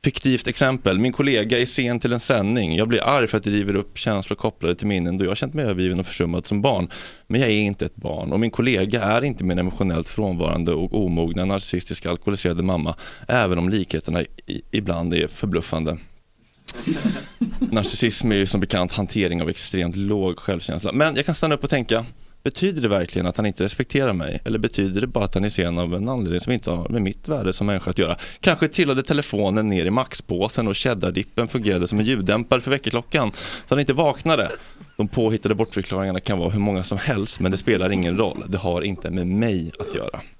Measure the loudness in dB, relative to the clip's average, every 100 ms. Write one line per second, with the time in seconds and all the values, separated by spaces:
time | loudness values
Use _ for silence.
0 | 0 0 2 2 0 2 2 4 2 4
1 | 2 2 2 4 4 2 2 0 0 0
2 | 0 0 2 2 4 2 2 2 4 4
3 | 4 2 4 2 2 2 2 0 -2 -4
4 | -2 -2 -2 -2 -2 -2 -2 0 2 2
5 | 0 2 0 0 -2 -2 0 2 2 0
6 | -2 -2 0 0 0 0 2 2 -2 -6
7 | -16 -18 -2 2 4 2 2 0 -6 -6
8 | -6 -4 -2 0 0 2 2 2 2 0
9 | 2 2 0 -2 0 0 0 0 0 0
10 | -2 -2 -2 0 0 0 0 0 0 0
11 | 0 2 0 0 0 -2 -2 -4 -4 -8
12 | -4 -2 -2 0 0 0 0 0 0 -4
13 | -10 -16 0 2 2 2 2 0 0 -4
14 | -2 -2 -2 -8 -10 -10 -4 -2 -2 -2
15 | 0 0 0 -2 -2 0 0 -2 -2 -4
16 | -8 -20 _ _ _ _ -10 -6 -4 -2
17 | -2 -4 -8 -6 -4 -2 0 0 0 0
18 | 0 2 2 4 4 2 0 0 0 -2
19 | -2 0 0 0 -2 -4 -4 -2 0 -2
20 | 0 2 0 -2 -2 -4 -2 -4 -2 2
21 | 2 2 -2 0 0 0 0 0 2 0
22 | 0 -14 -20 -6 -6 0 0 2 2 2
23 | 0 -2 -2 0 -2 0 -2 -2 -2 2
24 | 2 0 -2 -4 -2 -2 0 0 0 0
25 | -2 0 0 0 0 0 -2 0 -2 -2
26 | -2 -2 -2 -2 0 -2 -2 -4 -2 0
27 | 0 -2 -4 -2 -2 0 0 0 -2 0
28 | 0 0 -6 0 2 2 2 2 2 2
29 | 2 0 0 0 2 2 2 2 2 0
30 | -2 -6 -4 0 0 0 0 0 0 0
31 | 0 0 -2 -2 -2 0 0 2 2 2
32 | 2 2 2 0 2 2 2 -2 0 -4
33 | -2 0 0 -4 -10 -10 0 0 2 4
34 | 4 2 2 2 0 -4 -12 -20 -20 -4
35 | -2 2 2 2 0 0 0 -2 -4 -4
36 | -2 -4 -2 -2 0 0 0 -2 -2 -4
37 | -2 -2 -4 -2 -2 0 0 2 2 2
38 | 0 0 0 -2 -6 -4 0 -2 -2 -4
39 | -4 -4 0 0 0 0 -4 -8 -8 -6
40 | -6 -10 -14 -20